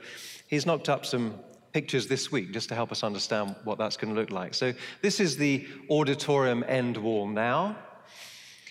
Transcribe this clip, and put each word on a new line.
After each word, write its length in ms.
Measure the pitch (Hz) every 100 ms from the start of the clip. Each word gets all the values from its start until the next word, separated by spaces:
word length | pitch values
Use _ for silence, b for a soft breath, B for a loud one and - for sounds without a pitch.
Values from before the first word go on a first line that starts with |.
| B B B B B
he's 180 | 147 160
knocked 240 | 151 147
up 160 | 139 -
some 300 | 123 113 101 - - -
pictures 360 | 156 - 131 101
this 260 | 131 -
week 180 | 117 90
just 160 | 110 -
to 80 | 117
help 160 | 110
us 100 | -
understand 540 | 110 101 - 110 98 95
what 140 | 110 104
that's 180 | 110 -
gonna 180 | 107
look 160 | 107 107
like. 240 | 95 92
So 200 | - 127 123 B B
this 200 | 202 196
is 160 | 175 135
the 280 | 147 139 B B -
auditorium 760 | 147 139 143 - 143 127 120 120
end 300 | 131 123 110
wall 280 | 110 107 101
now. 520 | 107 117 147 202 214 - - B B B B B B B